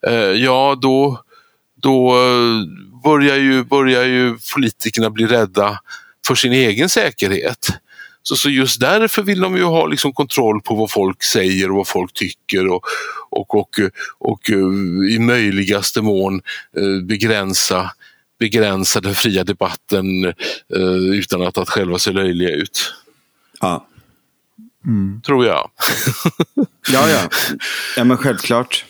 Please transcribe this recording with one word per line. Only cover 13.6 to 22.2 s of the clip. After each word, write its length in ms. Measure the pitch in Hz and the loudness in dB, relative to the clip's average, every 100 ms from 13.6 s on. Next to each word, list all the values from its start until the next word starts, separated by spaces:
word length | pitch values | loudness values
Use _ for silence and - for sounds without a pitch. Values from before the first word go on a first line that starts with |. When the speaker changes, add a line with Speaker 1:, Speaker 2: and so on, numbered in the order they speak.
| 101 - 98 - - - | -2 -2 -2 -2 -14 -6
Speaker 1:
och, 320 | - 110 - | -6 -4 -2
eh, 640 | 101 95 98 95 87 98 | 0 2 0 -2 0 0
i 40 | 113 | 2
möjligaste 840 | 117 120 104 98 98 101 98 - | 2 2 2 0 0 0 -2 -2
mån, 380 | 107 98 95 95 - - - - | 0 0 0 -2 -8 -14 -10 -4
eh, 280 | 98 98 | -2 -2
begränsa, 880 | 90 107 113 110 95 95 - 92 92 - - _ _ _ | -2 -2 0 0 0 -2 0 0 -2 -10 -20 _ _ _
begränsa 600 | 113 117 104 95 95 110 | -2 2 2 0 0 -2
den 140 | 95 | -2
fria 300 | 98 117 95 | -2 0 0
debatten, 800 | 92 98 95 - _ 98 95 92 92 85 - - _ | -2 -2 -4 -4 _ -2 0 -2 -2 -4 -8 -10 _
eh, 220 | 95 92 92 92 | -2 0 2 0
utan 300 | 101 98 92 | 0 -2 -4
att, 160 | 90 98 | -2 -4
att 100 | 90 | -4
själva 300 | - 92 87 | -2 -2 -2
se 120 | - | -2
löjliga 380 | 95 | 0